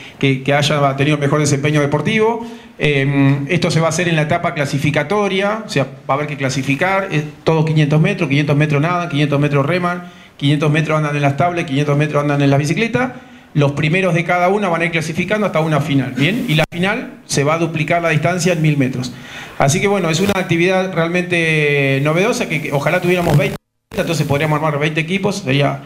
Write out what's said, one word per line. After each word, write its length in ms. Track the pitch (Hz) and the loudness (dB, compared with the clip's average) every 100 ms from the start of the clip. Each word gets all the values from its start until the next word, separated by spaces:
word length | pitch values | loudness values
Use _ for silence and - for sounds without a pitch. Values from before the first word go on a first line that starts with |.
| - - | -18 -2
que, 240 | 139 131 | 0 0
que 100 | 139 | 0
hayan 420 | 143 139 151 139 135 | 2 2 2 0 2
tenido 180 | 147 147 | 0 0
mejor 240 | 139 151 | 0 0
desempeño 400 | 147 139 151 151 | 2 0 0 0
deportivo. 640 | 143 147 214 220 220 240 - - - - | 2 0 0 0 0 0 -8 -14 -18 -2
Eh, 680 | 151 143 139 139 139 143 139 | 0 2 2 4 4 2 0
esto 220 | 170 175 | 0 0
se 100 | 156 | 2
va 60 | 165 | 2
a 40 | |
hacer 180 | 160 170 | 0 0
en 80 | 160 | 0
la 60 | |
etapa 300 | 151 170 170 | 0 0 -2
clasificatoria, 1080 | 160 135 135 147 147 147 208 202 196 202 220 | -2 -2 -2 0 0 0 0 0 0 -2 -4
o 60 | 214 | -2
sea, 140 | 185 | -2
va 300 | - - - | -2 -4 -4
a 20 | 139 | -2
haber 80 | 151 | -2
que 100 | 135 | -4
clasificar, 720 | 135 135 131 139 180 196 196 | -4 -2 -2 0 0 0 0
eh, 120 | 151 151 - | -2 -4 -2
todo 200 | - 160 | 0 2
quinientos 340 | 156 156 143 151 | 2 2 4 4
metros, 300 | 185 190 151 | 2 0 0
quinientos 280 | 143 147 147 | 0 2 2
metros 240 | 151 143 | 2 2
nadan, 260 | 165 175 170 | 0 -2 -2
quinientos 320 | 143 147 143 | -2 0 2
metros 240 | 147 143 139 180 175 180 - - - - 143 147 151 156 156 156 | 2 0 0 0 -2 -4 -10 -20 -20 -4 0 2 2 0 0 0
andan 180 | 151 | 0
en 80 | 147 | 0
las 140 | 143 139 | 0 0
tablas, 300 | 139 170 165 | 0 -2 -2
quinientos 300 | 135 147 143 | -2 0 0
metros 260 | 151 143 | 0 0
andan 180 | 147 143 | 0 2
en 60 | 139 | 2
las 100 | 139 | 2
bicicletas. 540 | 151 170 226 247 254 - - - - | 2 0 0 0 -2 -6 -18 -20 -4
Los 200 | 147 139 | 0 2
primeros 420 | 143 156 185 185 | 2 0 2 2
de 100 | 170 | 0
cada 240 | 165 175 180 | 0 2 2
una 200 | 208 190 | 2 0
van 120 | 165 | 0
a 60 | 170 | 0
ir 40 | |
clasificando 560 | 165 160 160 180 214 196 | -2 -2 -4 -2 0 0
hasta 140 | 156 | 0
una 200 | 160 147 | 0 0
final, 340 | 160 139 123 135 | 0 0 0 0
¿bien? 300 | 151 247 240 | 0 0 0
Y 60 | |
la 100 | 156 151 | 0 0
final 460 | 170 190 233 - - - | -2 -2 -2 -8 -14 -4
se 180 | 143 | 0
va 100 | 139 | 0
a 40 | 165 | 0
duplicar 420 | 165 165 156 170 | 0 -2 -2 0
la 80 | 165 | 0
distancia 460 | 156 170 180 170 | 0 0 0 0
en 80 | 165 | 2
mil 160 | 156 139 | 2 2
metros. 340 | 123 127 - - - - - - | 0 -2 -8 -10 -16 -16 -10 0
Así 240 | 139 185 | 0 2
que 40 | 196 | 0
bueno, 220 | 202 165 | 0 0
es 100 | 160 | 0
una 140 | 196 | 0
actividad 600 | 185 175 165 175 190 185 | 0 0 2 2 2 0
realmente 1040 | 165 165 180 175 175 160 156 147 143 139 135 | -2 -2 -2 0 0 2 2 2 2 2 0
novedosa 460 | 151 165 214 240 208 | 2 2 0 -2 -4
que, 140 | 156 | -4
que 100 | 151 | -2
ojalá 300 | 139 147 202 | -2 0 0
tuviéramos 340 | 180 180 175 139 | 0 0 2 2
veinte 240 | - - _ _ _ - | 0 -4 _ _ _ -4
entonces 260 | 156 160 | -2 -2
podríamos 320 | 139 139 156 147 | 0 0 0 0
armar 220 | 156 143 | 0 -2
veinte 220 | 156 160 | -2 -2
equipos, 380 | 160 196 202 196 | -4 -2 -2 -4
sería 440 | 131 139 139 139 | -2 0 0 -2